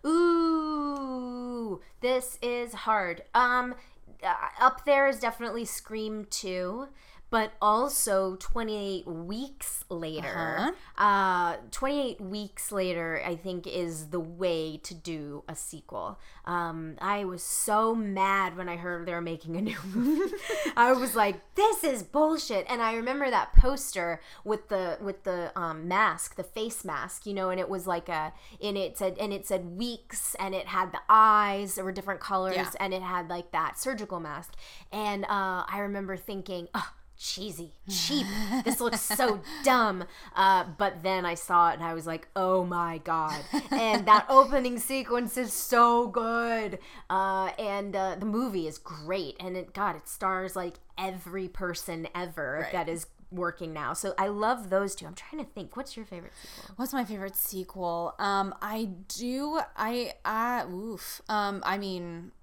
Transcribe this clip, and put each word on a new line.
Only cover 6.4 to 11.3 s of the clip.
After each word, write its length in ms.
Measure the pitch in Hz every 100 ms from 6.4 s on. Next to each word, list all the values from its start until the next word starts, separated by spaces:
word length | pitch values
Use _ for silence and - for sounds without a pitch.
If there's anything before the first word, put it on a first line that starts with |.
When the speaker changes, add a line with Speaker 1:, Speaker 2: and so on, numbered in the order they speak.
| 196 180 180 220 277 - - - -
Speaker 1:
but 240 | 226 214 -
also 760 | 208 214 277 - - 190 190 185
Twenty-eight 680 | - 240 220 214 202 190 -
Weeks 760 | 165 170 214 269 - - - -
Later. 680 | 175 165 156 143 170 165 131
Speaker 2:
Uh-huh. 440 | 254 370 - -
Speaker 1:
Uh, 540 | 208 202 190